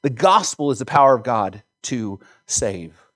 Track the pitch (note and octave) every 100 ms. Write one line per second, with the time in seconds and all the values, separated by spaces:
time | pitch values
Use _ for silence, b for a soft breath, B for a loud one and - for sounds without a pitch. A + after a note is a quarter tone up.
0 | D#3 A#2 F3+ G#3 F3+ - C#3+ B2 B2+ D3+
1 | C#3 C3 A2 A2+ F#2+ G2 _ _ - B2+
2 | A2 G2 b b b - A#2 F#2+ E2 _
3 | _